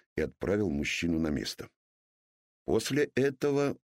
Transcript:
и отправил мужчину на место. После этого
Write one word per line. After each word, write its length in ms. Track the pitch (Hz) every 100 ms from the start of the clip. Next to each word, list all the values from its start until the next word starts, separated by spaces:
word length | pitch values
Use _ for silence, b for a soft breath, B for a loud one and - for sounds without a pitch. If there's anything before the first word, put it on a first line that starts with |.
| B -
и 60 |
отправил 480 | 73 - 71 104 101
мужчину 500 | 71 71 - 85 80
на 100 | 80
место. 400 | 71 52 - - _ _ _ _ _ _ _ _ _ -
После 460 | 92 - 135 143 -
этого 600 | 139 131 143 143 143 -